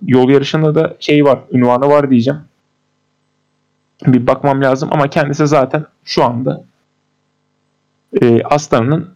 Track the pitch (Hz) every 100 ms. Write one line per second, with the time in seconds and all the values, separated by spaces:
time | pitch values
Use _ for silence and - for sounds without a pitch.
0 | - 127 127 139 139 156 156 156 160 -
1 | - 147 143 123 - 127 123 123 143 147
2 | 139 123 123 151 - _ _ _ _ _
3 | _ _ _ _ _ _ _ _ _ _
4 | - 127 127 131 143 135 135 135 - 156
5 | 143 165 143 143 147 147 127 151 - _
6 | - 170 127 120 135 - - _ _ _
7 | _ _ _ _ _ _ _ _ _ _
8 | _ - 120 117 - 147 - 127 117 165
9 | -